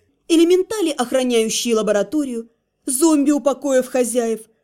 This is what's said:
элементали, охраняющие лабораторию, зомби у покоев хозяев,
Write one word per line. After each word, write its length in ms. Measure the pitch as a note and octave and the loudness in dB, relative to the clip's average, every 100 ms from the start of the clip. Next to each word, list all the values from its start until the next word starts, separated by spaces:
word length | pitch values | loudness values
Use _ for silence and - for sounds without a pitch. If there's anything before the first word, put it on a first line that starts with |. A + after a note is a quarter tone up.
| _ _ - | _ _ 0
элементали, 640 | E4 E4+ F#4 F#4 A4 E4 | 2 4 2 0 -4 -4
охраняющие 840 | D4 A#3+ C4 B3+ A#3 A3 A3 A#3+ | -2 -2 -2 0 0 0 -2 -2
лабораторию, 760 | A3 G#3 G3+ G3+ D4+ C4+ A#3 A#3 _ _ _ - | 0 0 0 -2 -4 -4 -6 -12 _ _ _ -8
зомби 460 | B3+ E4 D4+ C#4 | 0 2 2 2
у 80 | D4 | 2
покоев 460 | C#4 C4+ C#4+ C4 B3+ | 0 -2 0 0 0
хозяев, 540 | B3+ B3+ A#3+ A3+ A3 - _ | -2 -2 -2 -4 -4 -10 _